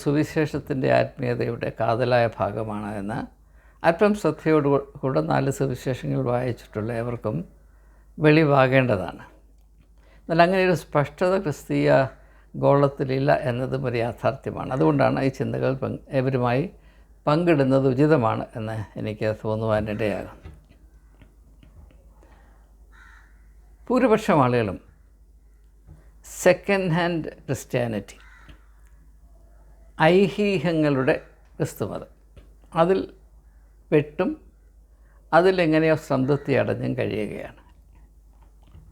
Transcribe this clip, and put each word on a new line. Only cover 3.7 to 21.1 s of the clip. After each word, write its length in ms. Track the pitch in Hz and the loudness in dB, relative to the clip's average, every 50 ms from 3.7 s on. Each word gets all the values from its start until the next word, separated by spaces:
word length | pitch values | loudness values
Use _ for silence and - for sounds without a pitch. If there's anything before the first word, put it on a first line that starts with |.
| _ _ - | _ _ 0
അല്പം 260 | 165 170 170 214 208 208 208 | 0 2 2 2 2 2 0
ശ്രദ്ധയോടു 480 | - 156 151 - - 160 156 156 143 143 139 139 - - - - | -2 -2 -2 -2 0 2 2 2 4 2 2 0 0 -4 -10 -6
കൂടെ 220 | - 131 139 156 156 165 | -4 -2 -2 -2 -2 0
നാല് 220 | 135 135 135 139 135 - | 0 0 0 -2 -2 -2
സുവിശേഷങ്ങൾ 640 | 139 135 127 - - 139 127 - - 147 139 139 131 120 | -4 -4 -4 -6 -6 -6 -6 -6 -6 -4 -4 -2 -2 -2
വായിച്ചിട്ടുള്ള 600 | 123 120 127 127 110 - - - - 107 104 113 120 117 | -2 -2 -2 -4 -6 -8 -10 -12 -8 -8 -6 -6 -6 -6
ഏവർക്കും 360 | 117 123 120 117 - 107 120 160 190 - - - _ _ _ _ _ _ _ _ _ _ - - 156 | -6 -6 -8 -6 -6 -6 -6 -6 -8 -10 -16 -20 _ _ _ _ _ _ _ _ _ _ -4 2 4
വെളിവാകേണ്ടതാണ്. 1000 | 156 151 156 160 143 143 135 131 127 131 135 127 120 107 92 90 80 - - - - - - _ _ _ _ _ _ _ _ _ _ _ _ _ _ - - | 6 6 6 4 4 4 4 4 4 4 4 4 4 2 -2 -2 -6 -10 -14 -16 -20 -20 -20 _ _ _ _ _ _ _ _ _ _ _ _ _ _ -20 -14
എന്നാൽ 220 | - - 165 165 170 | -8 0 4 4 4
അങ്ങനെ 160 | 175 190 190 185 | 6 4 4 4
ഒരു 80 | 185 175 147 - | 4 2 0 -2
സ്പഷ്ടത 520 | - - 151 139 - - - 190 180 190 190 202 | -2 0 0 0 -2 -2 -2 0 0 0 0 -2
ക്രിസ്തീയ 440 | 151 139 - - - 147 143 147 143 143 135 135 123 - - - - _ - _ _ - 139 135 | -4 -6 -6 -6 -4 0 2 4 4 4 4 2 0 -4 -12 -20 -20 _ -20 _ _ -6 0 2
ഗോളത്തിലില്ല 680 | 135 139 139 143 139 - - 143 131 131 135 135 147 147 151 - 131 | 4 4 4 4 2 0 -2 -4 -4 -2 0 2 2 2 2 0 -2
എന്നതും 300 | 117 123 131 131 131 131 143 123 | -4 -4 -4 -4 -4 -4 -4 -2
ഒരു 80 | 117 117 113 | -2 -2 -2
യാഥാർത്ഥ്യമാണ്. 640 | 120 - - - 120 - - - - - 85 85 - 127 | -4 -4 -4 -4 -4 -4 -4 -8 -10 -8 -8 -8 -6 -2
അതുകൊണ്ടാണ് 480 | 135 156 160 151 139 127 123 127 127 135 135 | 0 2 2 2 2 2 2 2 0 -2 -2
ഈ 20 | - - | -2 -4
ചിന്തകൾ 340 | 127 113 120 127 127 127 135 135 - | -4 -4 -4 -2 -2 -2 -2 -2 -4
പങ്ക്-, 220 | 110 107 - - - 151 135 | -6 -6 -8 -8 -6 -4 -2
ഏവരുമായി 460 | 127 135 135 123 123 120 120 131 165 202 - - _ - _ - - _ - _ - | -2 0 -2 0 0 0 0 0 -2 -4 -8 -16 _ -20 _ -20 -20 _ -16 _ -2
പങ്കിടുന്നത് 580 | 147 151 160 180 170 165 139 135 127 135 135 135 139 | 0 0 2 2 2 2 2 4 2 2 2 2 2
ഉചിതമാണ് 540 | 123 127 147 151 160 143 117 110 110 120 - - - | 2 2 4 4 4 4 2 0 -2 -4 -6 -10 -10
എന്ന് 180 | 120 110 110 110 107 98 - - 113 | -10 -8 -8 -8 -8 -10 -10 -10 -10
എനിക്ക് 280 | 113 110 104 107 117 107 107 - | -8 -8 -6 -4 -4 -4 -4 -4
തോന്നുവാനിടയാകും. 960 | - 110 110 110 113 110 107 107 107 107 104 110 117 104 95 90 - - - - - - - - - - - _ - - - - _ - | -4 -4 -4 -2 -2 0 0 0 -2 -4 -4 -4 -4 -4 -4 -6 -8 -12 -16 -20 -20 -20 -20 -20 -20 -20 -20 _ -20 -20 -20 -20 _ -20